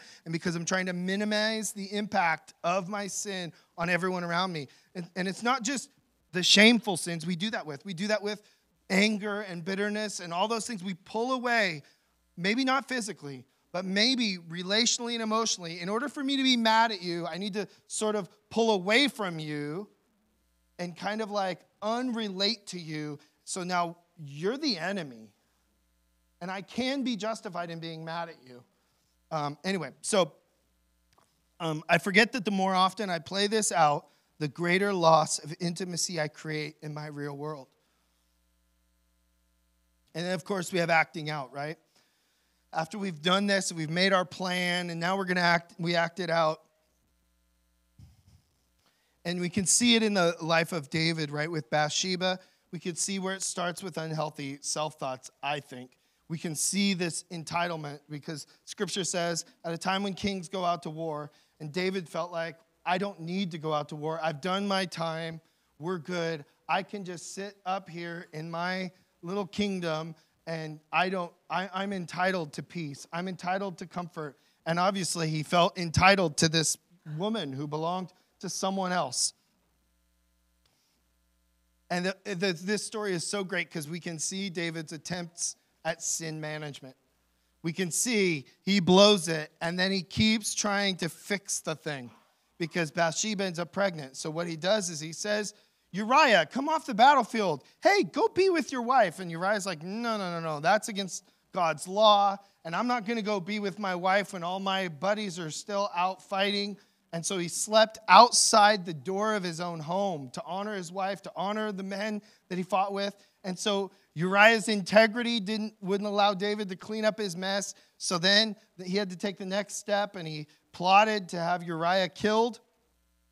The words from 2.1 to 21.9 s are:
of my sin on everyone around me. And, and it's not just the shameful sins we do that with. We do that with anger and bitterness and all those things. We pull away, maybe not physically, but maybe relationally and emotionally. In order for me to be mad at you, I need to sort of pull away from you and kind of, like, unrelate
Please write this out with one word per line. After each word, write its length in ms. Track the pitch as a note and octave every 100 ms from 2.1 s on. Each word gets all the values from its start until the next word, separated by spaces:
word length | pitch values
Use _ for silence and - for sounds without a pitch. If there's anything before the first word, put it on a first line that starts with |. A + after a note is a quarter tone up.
| G3 E3+ D#3+ - -
of 260 | E3+ F#3+ F3+
my 160 | G#3 G3
sin 480 | - G#3 F#3 E3+ - _ -
on 140 | E3+
everyone 320 | F3 F#3 F3+
around 280 | E3+ E3+ F#3+
me. 160 | D#3+ C3+ - _ F#3+
And, 120 | E3 F#3
and 120 | F#3+
it's 160 | -
not 180 | A#3 C4
just 300 | A3 C4+ - _ _ _ _
the 100 | F3+
shameful 560 | E3+ G3 A3 A#3+ G#3+ E3+
sins 300 | F3 E3+ E3
we 80 | E3+
do 160 | G#3+
that 160 | A3 D3+
with. 180 | C#3 G3+
We 80 |
do 140 | E3 G#3
that 160 | G#3+
with 180 | G3+ G#3 _ _ _ _ -
anger 520 | F#3+ G#3+ G#3+ G#3 G3+
and 220 | G3+ F3
bitterness 560 | E3+ G3 G#3 G#3 G#3+ G3+
and 140 | F3
all 140 | E3+ G#3+
those 180 | A3+ -
things. 180 | G#3+
We 120 | G3 F3
pull 380 | - G#3+ B3
away, 500 | C4 A#3+ A#3 F#3+ D3+ - _ _ _ _ -
maybe 280 | F#3+ A#3
not 240 | C4 C4+ -
physically, 580 | B3+ G#3 F3 C#3+ B2+ - _ _
but 120 | F3
maybe 540 | F#3+ G3 A#3+ B3+ A3 F3+ E3+
relationally 640 | E3+ F3+ G#3+ A#3 - A#3+
and 80 | A#3
emotionally. 580 | A3 A3 A3 - E3+ F3
In 100 | F3
order 180 | A3 C#4+
for 160 | D4+
me 140 | C4+ C#4
to 60 |
be 120 | C4 A#3+
mad 360 | A3+ A3 A#3
at 100 | G3
you, 240 | F3 E3+ E3
I 120 | E3+
need 160 | G#3
to 140 | G#3 F#3 _ -
sort 280 | - G#3+ G#3
of 140 | F3+ _ _
pull 220 | A3 A3+
away 360 | G3+ F3+ A#3 C#4+
from 320 | - F#3+ D#3+
you 480 | D#3 D3 D3 E3+ G#3 _ _ _ _ _ _ _ _ -
and 160 | F3 D#3+
kind 260 | F#3+ G#3+
of, 100 | G#3+
like, 300 | G3+ F#3+ F3 _ _
unrelate 840 | G#3